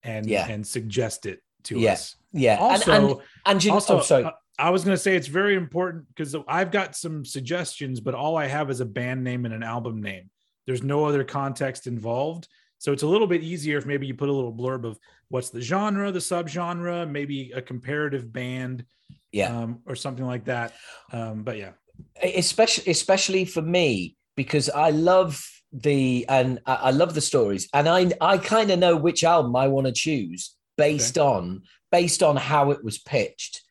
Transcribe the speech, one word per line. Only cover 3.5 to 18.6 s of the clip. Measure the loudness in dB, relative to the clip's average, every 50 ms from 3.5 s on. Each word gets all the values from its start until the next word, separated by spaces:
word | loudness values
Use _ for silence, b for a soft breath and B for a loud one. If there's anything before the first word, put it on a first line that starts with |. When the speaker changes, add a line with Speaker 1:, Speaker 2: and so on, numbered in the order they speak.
| 2 4 4
Speaker 2:
you, | 4 4
Speaker 1:
also, | 4 4 4 2 2
Speaker 2:
oh, |
sorry. | 6 6 4 4 4
Speaker 1:
uh, | 2 -6 -10 _ _ _ -2
I | 0 2
was | 2 2 2
gonna | 2 0 2
say | 2 2 0
it's | 0 0 -2
very | -2 0 2 2 2
important | 0 -2 -4 -4 -4 -4 -4 -6 -10 -16 _ _ -8
'cause | -8 -6 -6 -10 -6 -4
I've | -2 -2 0 0
got | 0 -2 -2 -2 -6
some | -10 -8 -8 -8 -8 -10
suggestions, | -8 -10 -10 -6 -4 -4 -4 -4 -6 -8 -10 -8 -8 -8 -6
but | -6 -6 -6
all | -4 -2 -2 0 0
I | -2 -2
have | -2 -4 -2 -4
is | -4 -4
a | -4
band | -6 -4 -6 -6 -4 -4 -4 -4
name | -4 -4 -4 -4
and | -6 -6
an | -6 -8
album | -6 -6 -6 -6 -6 -8 -8
name. | -8 -8 -10 -12 -16 -20 _ _ _ _ _ _ _ -6
There's | -6 -4 -2
no | -2 0 0 2
other | 2 2 0 -2
context | -2 -4 -6 -4 -4 -4 -4 -4 -6 -6 -8 -10 -8
involved. | -8 -6 -4 -4 -4 -2 -2 -4 -6 -10 -14 _ _ _ _ _ _ _
So | -2 -2
it's | -2 0
a | 2 2
little | 2 2 2
bit | 2 0 -2
easier | -2 -4 -8 -6 -4 -2 -2 -2
if | -2 -4
maybe | -4 -4 -4
you | -6 -6
put | -4 -4 -2
a | -2
little | -2 -2 -4 -6
blurb | -6 -6 -6 -6 -4 -8
of | -10 -10 _ b b b b b b
what's | -6 -6 -6 -6
the | -10 -10
genre, | -6 -2 -2 0 0 0 -2 -2 -2 -2
the | -4 -4
subgenre, | -4 -4 -4 -4 -4 -4 -6 -6 -6 -4 -6 -6 -6 -6 -4 -4 -6 -6
maybe | -6 -6 -6 -6 -6 -8 -8 -8 -10
a | -10
comparative | -10 -8 -12 -10 -8 -6 -4 -4 -4 -2 -4 -6 -8 -8
band, | -10 -8 -8 -6 -6 -8